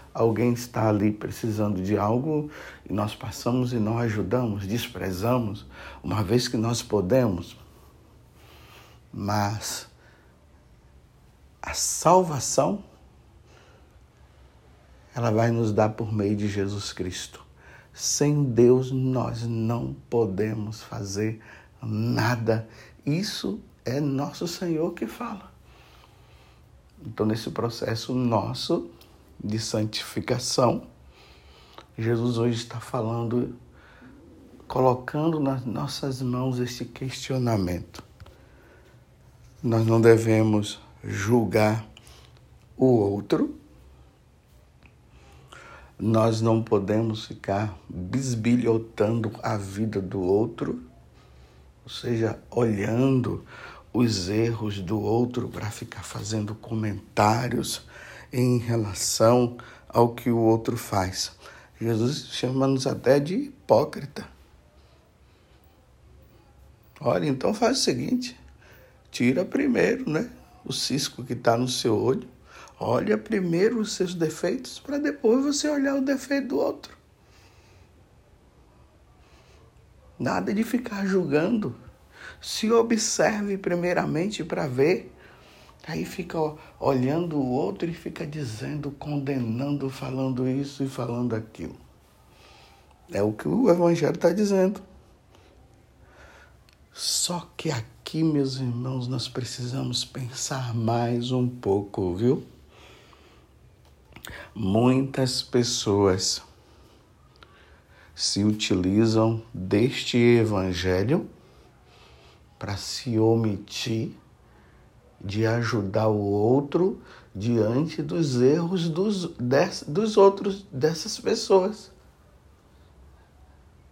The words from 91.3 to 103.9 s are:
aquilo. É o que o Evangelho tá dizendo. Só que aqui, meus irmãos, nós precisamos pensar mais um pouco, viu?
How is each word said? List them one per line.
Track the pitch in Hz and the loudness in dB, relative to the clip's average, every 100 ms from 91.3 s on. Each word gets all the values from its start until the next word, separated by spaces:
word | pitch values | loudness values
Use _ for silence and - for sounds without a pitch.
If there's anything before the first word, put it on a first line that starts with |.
| 110 | -2
aquilo. | 110 - 80 - - _ _ _ _ - - - - - _ _ - | -6 -12 -12 -12 -20 _ _ _ _ -20 -20 -20 -20 -20 _ _ -8
É | 98 | -2
o | 107 | 0
que | 107 151 | 0 -2
o | 180 254 | 4 6
Evangelho | 175 170 170 147 170 | 6 6 4 2 2
tá | 175 | 2
dizendo. | 180 208 196 185 208 - - - _ _ - - - - _ _ _ - - - - - - _ _ _ | 2 2 4 2 0 -10 -20 -20 _ _ -20 -20 -20 -20 _ _ _ -20 -20 -20 -20 -20 -20 _ _ _
Só | - - - - 175 - - | -8 -4 -2 -2 -4 -8 -8
que | - | -4
aqui, | 127 110 - - 160 | -4 -6 -14 -8 0
meus | 160 147 135 131 | 2 2 0 -2
irmãos, | 127 120 127 131 123 | -4 -4 -4 -4 -4
nós | 131 - | -4 -4
precisamos | 131 120 - 123 135 131 123 - | -8 -8 -8 -8 -6 -4 -4 -6
pensar | - 120 131 - 135 123 | -8 -10 -8 -6 -6 -4
mais | 117 113 117 120 120 120 | -2 0 0 0 0 0
um | 127 123 | 0 0
pouco, | 123 101 98 101 - 92 87 | -2 0 0 0 -4 -2 2
viu? | 120 160 - - - - - - - - - - _ _ - _ - | 2 2 -2 -20 -20 -20 -20 -20 -20 -20 -20 -20 _ _ -20 _ -20